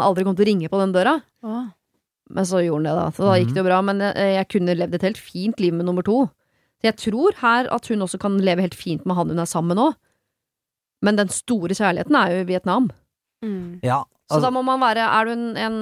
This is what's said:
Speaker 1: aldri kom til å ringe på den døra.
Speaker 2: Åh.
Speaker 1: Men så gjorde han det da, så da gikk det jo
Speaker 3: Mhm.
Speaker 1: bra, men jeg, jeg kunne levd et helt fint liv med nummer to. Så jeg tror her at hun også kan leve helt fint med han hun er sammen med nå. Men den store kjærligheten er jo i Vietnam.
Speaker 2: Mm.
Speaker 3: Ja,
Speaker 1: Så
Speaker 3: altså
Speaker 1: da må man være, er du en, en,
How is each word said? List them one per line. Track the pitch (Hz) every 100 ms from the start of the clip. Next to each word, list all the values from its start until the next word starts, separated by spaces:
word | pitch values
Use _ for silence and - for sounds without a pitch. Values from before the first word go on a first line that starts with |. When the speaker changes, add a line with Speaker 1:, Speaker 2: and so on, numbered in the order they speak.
Speaker 1:
aldri | 202 180
kom | 190 185
til |
å | 208
ringe | 196 160
på | 196
den | 190
døra. | 185 202 311 - _
Speaker 2:
Åh. | 226 226 240 - _ _ _ _ -
Speaker 1:
Men | - 185
så | 185
gjorde | 170 151
han | 156
det | 165
da, | 160
så | 156 196
da | 185
gikk | 117
det | 143
jo |
Speaker 3:
Mhm. | 185
Speaker 1:
bra, | 185
men | 196 196
jeg, | 202 - 196
jeg | 190 185
kunne | 208 175 175
levd | 175 175
et |
helt | 190 220
fint | - 175 202 220
liv | 180 170
med |
nummer | 180 180 185
to. | 240 214 - _ _ _ _
Så | 226
jeg | 220
tror | 226 220 359 -
her | 240 240 254
at | 233 -
hun | 214
også | 185 196
kan | 202 196
leve | 190 175
helt | 185
fint | - - 160
med | 185 180
han | 165
hun | 165
er | 170
sammen | 170 170
med | 185
nå. | 294 - _ _ _ _ _ _ _ _ _ _
Men | 208 214
den | 196
store | - - 226 170 190
kjærligheten | 202 170 247 294
er | 196
jo | 180
i | 180
Vietnam. | 180 185 208 226 - _ _ _ _
Speaker 2:
Mm. | 220 190 175 175
Speaker 3:
Ja, | 127 135 - _ -
Speaker 1:
Så | -
Speaker 3:
altså | 254
Speaker 1:
da | 254
må |
man | 262 262
være, | 247 226
er | 220 220 220
du |
en, | 233 233 214
en, | 220 220